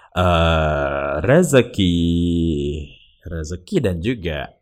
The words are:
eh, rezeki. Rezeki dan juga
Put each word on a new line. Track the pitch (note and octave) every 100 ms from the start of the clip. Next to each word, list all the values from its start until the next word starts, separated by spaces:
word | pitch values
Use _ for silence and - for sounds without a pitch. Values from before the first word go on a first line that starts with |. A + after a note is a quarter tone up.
| -
eh, | - F2+ E2+ E2 D#2+ D#2 D2 C#2 C#2 C#2+ D2
rezeki. | F#2+ D3+ F3 C3+ - - F#2 E2+ E2+ E2+ F2 E2+ E2 D2 C#2+ D2+ D2+ - _ _ -
Rezeki | E2 D#2 F2+ - F#3+
dan | A2 F2
juga | G2 B2 E2+ D2 B1+ _